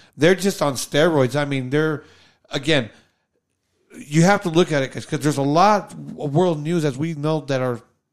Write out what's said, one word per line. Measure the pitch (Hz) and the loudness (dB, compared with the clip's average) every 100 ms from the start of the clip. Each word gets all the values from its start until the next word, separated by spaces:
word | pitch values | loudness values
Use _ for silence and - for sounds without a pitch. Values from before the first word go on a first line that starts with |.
| _ - | _ 2
They're | 156 | 2
just | 185 196 185 | 4 0 0
on | 147 | -2
steroids. | 123 - 143 170 156 127 143 | -2 -2 2 2 4 2 0
I | 143 | -2
mean, | 135 127 | -4 -2
they're, | 147 156 147 - _ _ _ - | -2 -2 -4 -10 _ _ _ -10
again, | 147 135 151 107 - _ _ _ _ _ _ _ _ _ - | -6 0 0 0 -10 _ _ _ _ _ _ _ _ _ -18
you | 139 151 | -2 2
have | 175 202 | 4 2
to | 185 | 2
look | 160 175 | 0 2
at | 147 | 0
it | 131 | -4
'cause, | 135 - | -8 -8
'cause | 151 | -4
there's | 139 139 | -2 0
a | |
lot | 139 156 202 208 156 | 0 4 4 2 -2
of | - 143 - 151 | -14 -16 -10 -2
world | 147 185 151 | 0 2 0
news, | 151 175 | -2 -2
as | 151 123 | -2 -2
we | 165 | -6
know, | 151 151 156 | -4 -2 -2
that | 135 135 | -2 -2
are, | 127 117 - _ _ | -2 -6 -10 _ _